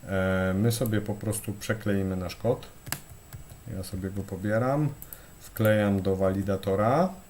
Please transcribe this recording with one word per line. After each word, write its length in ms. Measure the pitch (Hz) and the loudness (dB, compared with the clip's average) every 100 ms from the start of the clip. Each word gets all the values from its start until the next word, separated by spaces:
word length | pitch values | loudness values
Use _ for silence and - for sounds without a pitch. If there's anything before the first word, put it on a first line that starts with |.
| - | 0
E, 460 | 95 95 95 92 92 | 0 2 2 2 4
my 160 | 113 | 2
sobie 280 | 113 123 107 | 2 0 0
po 140 | 104 | -2
prostu 380 | 104 107 104 - | -4 -2 -4 -4
przekleimy 640 | 101 - 104 - 101 95 95 | -8 -4 -4 0 0 0 -2
nasz 200 | 90 - | -4 -4
kod. 300 | 113 135 - - - - - - - - - - - 95 | 0 0 -4 -18 -12 -12 -12 -20 -18 -16 -16 -16 -10 -8
Ja 60 | |
sobie 280 | 92 95 95 | -6 -6 -6
go 120 | 98 | -6
pobieram, 640 | - 92 101 110 123 143 151 - - - - - | -6 -4 0 2 2 2 0 -2 -14 -18 -18 -20
wklejam 640 | - - 107 107 104 98 | -16 2 4 6 4 2
do 140 | 95 95 | 2 2
walidatora. 920 | 95 95 98 95 101 95 107 143 185 - - | 2 2 0 0 0 2 4 4 2 -2 -16